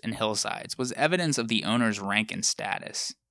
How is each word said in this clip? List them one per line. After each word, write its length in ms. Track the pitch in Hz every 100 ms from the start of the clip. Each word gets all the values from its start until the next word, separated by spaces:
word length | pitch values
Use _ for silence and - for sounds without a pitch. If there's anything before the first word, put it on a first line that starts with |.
and 100 | 113
hillsides 640 | 101 110 104 - - - -
was 160 | 127
evidence 460 | - 151 180 165 131
of 100 | 117
the 160 | 110
owner's 340 | 101 120 113 101
rank 320 | 98 104 107
and 140 | 95
status. 720 | - - 101 - - - - - _